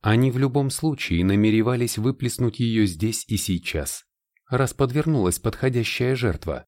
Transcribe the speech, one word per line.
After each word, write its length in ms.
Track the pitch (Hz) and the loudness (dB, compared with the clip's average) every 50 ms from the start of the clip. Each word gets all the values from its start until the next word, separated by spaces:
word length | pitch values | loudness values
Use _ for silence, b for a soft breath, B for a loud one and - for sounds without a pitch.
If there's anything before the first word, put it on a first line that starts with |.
они 320 | - 101 107 117 127 135 | 2 4 4 4 4 2
в 60 | 117 127 | 2 0
любом 320 | 135 139 123 143 139 135 | -2 0 0 0 -2 -2
случае 540 | 135 - - 160 143 - - - 87 85 90 | -4 -2 -2 -2 -2 -2 -4 -2 0 2 2
намеревались 720 | 98 98 104 107 110 107 110 110 117 127 123 120 117 - | 4 4 4 4 4 4 4 2 2 0 0 -2 -2 -2
выплеснуть 600 | - 107 127 135 - - 120 - - 123 117 110 - | -2 -2 -2 -2 -2 -4 -6 -2 -2 -2 -2 0 -2
её 280 | 123 117 113 110 107 | -2 0 2 2 2
здесь 380 | 98 87 78 92 110 110 - - - | 2 2 -2 -4 -2 -2 -4 -6 -4
и 80 | 107 | -4
сейчас, 680 | 98 - - 92 85 - - - 78 71 - - - _ _ _ _ _ _ _ _ _ _ | -4 -2 -2 -4 -4 -4 -6 -6 -6 -6 -6 -8 -12 _ _ _ _ _ _ _ _ _ _
раз 260 | 127 123 135 123 - | 0 0 0 0 0
подвернулась 640 | - 139 127 120 151 147 160 156 135 98 90 107 - | 0 0 0 0 -2 0 2 2 2 2 2 0 0
подходящая 800 | - 113 - - - 131 127 120 113 - - - 123 127 135 | -4 -6 -4 0 -2 0 0 0 -2 -2 -2 -2 0 0 0
жертва. 500 | 123 120 110 80 - - 82 73 65 - | 0 0 -2 -2 -2 -6 -8 -8 -8 -10